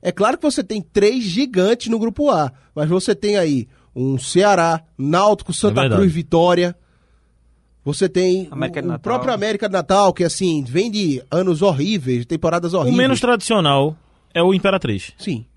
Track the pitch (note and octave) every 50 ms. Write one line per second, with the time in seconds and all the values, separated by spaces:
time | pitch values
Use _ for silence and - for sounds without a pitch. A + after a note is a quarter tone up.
0 | - F3+ E3+ - G#3 A3 - - - D4+ - - A3+ - A3 G#3+ F3 _ _ G#3
1 | G3 G#3 B3 C4 A#3 G3 E3 G#3 C#4+ B3+ - F#3 F3+ G3+ A#3 A#3+ - A3 A3+ A3+
2 | G#3+ A#3 G3 - D4 D4 A#3 E3 D3+ C3 - _ _ _ _ D3+ D3+ D#3 F3 F#3+
3 | F#3 - G#3 G3 - G#3 G#3 G3+ F3 D#3+ C#3+ B2+ A2+ - _ _ _ _ _ B2
4 | B2+ C3+ C3+ C3 - - - F3 G3 G#3 G3+ F3+ E3 E3 E3 D#3+ D#3+ _ _ -
5 | C3+ C#3+ D#3 F3+ G3 G#3 G#3+ - - - E3+ - - G#3 G3+ G#3 F3+ C3 A2 F#3+
6 | G3 F#3 D3+ E3 E3 - - E3 E3+ F3+ F3+ E3+ F3 F3 F3 _ _ _ _ _
7 | _ _ _ _ _ _ _ _ _ _ _ _ _ _ _ _ _ C#3 D3 -
8 | G3 F3+ - F3+ F#3 F#3 F3+ F#3+ F#3 D3+ D3 C3+ C3+ C3 C3 C#3+ - F3+ E3 C#3+
9 | - A3+ A#3+ B3+ B3 C4 A#3+ G3+ G3 A3 G#3+ G3+ A3+ G3+ F#3+ F#3 E3 - F#3+ G3
10 | G3+ F#3+ E3+ - F3+ E3 - - G3 F#3 D#3+ D3+ C#3 A#2 B2 E3+ G#3 A#3+ G3+ G#3+
11 | G3+ D#3+ C#3+ B2+ - _ - E3+ F#3 F#3 E3+ D3 F#3+ G3+ E3 C3 C#3+ F#3+ A3 G3
12 | C3 B2+ B2+ A#2+ A#2+ - E3+ D#3 - E3 D#3+ F3 E3+ E3+ E3+ F#3 D3 B2 - -
13 | B3+ C4 C4+ - - A#3+ A#3+ A3 - - A#3 G#3 E3+ C#3+ C#3 C#3 C#3 D#3 D#3+ -
14 | _ _ _ _ _ _ _ E3 E3+ F#3 G3 F#3 - G3+ F#3+ F#3 - B2+ G#2 G2
15 | - - - _ - A3 D#3+ A2 A2+ _ _